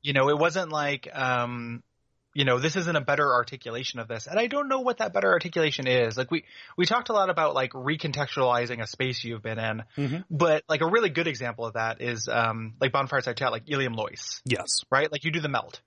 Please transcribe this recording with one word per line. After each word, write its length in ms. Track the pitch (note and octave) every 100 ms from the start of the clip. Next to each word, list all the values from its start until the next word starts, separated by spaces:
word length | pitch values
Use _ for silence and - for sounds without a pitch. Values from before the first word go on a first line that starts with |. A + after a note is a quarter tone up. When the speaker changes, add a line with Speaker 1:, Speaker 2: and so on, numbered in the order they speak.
Speaker 1:
You 120 | C#3+
know, 160 | C#3 C3+
it 100 | D3
wasn't 320 | E3+ E3+ E3+
like, 360 | D#3 D3 C#3+ -
um, 720 | C3 B2+ B2 A#2+ A#2+ A#2 A#2 _ _ _ _ _
you 120 | D3 C#3
know, 120 | B2
this 160 | D3 F3+
isn't 200 | E3+ D#3+
a 60 |
better 300 | C3 C#3+ C#3+
articulation 680 | B2 A#2 C3 A#2+ A#2 C3 A#2+
of 80 | A2+
this. 180 | A2+ C#3
And 140 | F#3
I 80 | A#3
don't 200 | C#4+ C#4
know 100 | C4+
what 160 | B3+ A#3
that 160 | A3
better 180 | F#3 G3
articulation 560 | F3+ E3+ E3+ D#3 C#3 C3
is. 300 | B2+ A#2 A2+
Like, 140 | B2+
we, 140 | E3 - - - -
we 80 | F3+
talked 240 | A#3 A#3+
a 40 |
lot 160 | G#3+ F#3+
about, 240 | E3+ D#3
like, 200 | C3+ C3
recontextualizing 1080 | C3+ B2+ D#3 D#3+ C#3+ C#3+ - C3 A#2+ A#2+ A#2+
a 60 | A2
space 360 | - C3 B2
you've 180 | A#2 A2+
been 160 | A2 A2+
in. 240 | A2+ A2 A2+ -
Speaker 2:
Mm-hmm. 200 | C#3+ D#3 F#3+
Speaker 1:
But, 340 | D#3 E3+ D#3 -
like, 140 | D#3
a 60 | E3
really 220 | A3 G#3
good 180 | D3+ E3
example 380 | B2+ B2 A#2 A#2
of 80 |
that 280 | A2 A2+ A2+
is, 260 | A#2+ A#2 A2
um, 460 | A2+ A2+ A2 A2 A2+
like, 100 | C3+
Bonfireside 460 | C#3 C3+ C#3 B2+ A#2
Chat, 140 | C3
like, 120 | A2+ A#2
Ilium 260 | C#3+ C3
Lois. 480 | A2+ G#2+ - - - -
Speaker 2:
Yes. 360 | A2+ - - -
Speaker 1:
Right? 200 | C3+ D#3
Like, 120 | D3 D#3+
you 60 |
do 100 | D#3+
the 80 | D3
melt. 320 | C3 - -